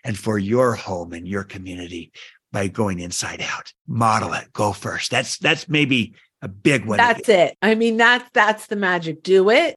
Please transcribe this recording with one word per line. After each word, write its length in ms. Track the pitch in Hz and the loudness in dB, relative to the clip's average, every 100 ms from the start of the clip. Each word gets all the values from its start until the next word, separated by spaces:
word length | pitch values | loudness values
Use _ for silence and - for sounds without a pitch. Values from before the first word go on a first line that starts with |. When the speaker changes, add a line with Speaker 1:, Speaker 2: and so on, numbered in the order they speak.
Speaker 1:
and 120 | 120 98 | -10 -6
for 220 | 110 104 | -4 -2
your 380 | 98 120 127 107 | 0 2 2 0
home 380 | - 90 85 | -6 -8 -8
and 140 | 85 87 | -12 -8
your 160 | 98 | -8
community 680 | 95 98 92 90 87 87 82 - - _ _ | -8 -12 -14 -12 -12 -14 -16 -20 -20 _ _
by 160 | 107 98 | -6 -4
going 320 | 104 107 90 | -2 -4 -4
inside 420 | 87 - - - | -6 -8 -8 -8
out. 320 | - - - - - | -8 -10 -12 -18 -8
Model 460 | 117 113 110 95 | 0 2 2 0
it, 200 | 80 - | -6 -8
go 180 | - 104 | -4 -4
first. 380 | 98 107 90 - | -4 -8 -8 -4
That's, 300 | 123 131 - | -4 -4 -2
that's 280 | 151 156 - | -2 -2 -2
maybe 460 | 147 143 127 107 - _ _ | 0 2 0 -2 -8 _ _
a 40 | 113 | -14
big 380 | 98 151 135 110 | -2 2 2 2
one. 120 | 104 | 2
Speaker 2:
That's 300 | 240 226 - | 2 2 4
it. 300 | 190 160 - | 4 4 2
I 100 | 202 | 0
mean, 240 | 220 226 220 | 2 2 4
that's, 320 | 233 247 247 240 | 4 4 2 2
that's 320 | 208 214 - | 2 2 -4
the 80 | 208 | -4
magic. 480 | 190 180 160 156 | -2 -2 -4 -6
Do 260 | 180 190 190 | 2 4 6
it. 260 | 254 330 | 4 2